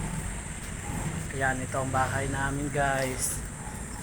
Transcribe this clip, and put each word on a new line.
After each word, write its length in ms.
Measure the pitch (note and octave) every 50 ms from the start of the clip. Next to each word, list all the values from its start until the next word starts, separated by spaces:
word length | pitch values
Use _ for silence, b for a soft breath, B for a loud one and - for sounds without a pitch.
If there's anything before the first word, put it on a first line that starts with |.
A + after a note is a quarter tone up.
| - - - - - - - - - - - - - - - - - - - - - - - - - - -
Ayan, 240 | B2+ C3+ C3+ C3 B2+
ito 160 | B2+ - -
ang 160 | C3+ C3 C3
bahay 400 | C3 C3 C3 B2+ C3 C3+ C#3 C#3+
namin 400 | C#3 C#3 C#3 C#3 C#3 C#3+ D3 C#3+
guys. 640 | C#3 D3 C#3+ C#3 C3+ C3+ C3+ C3 C3 A#2+ - - - - - - - - - - - - - - - -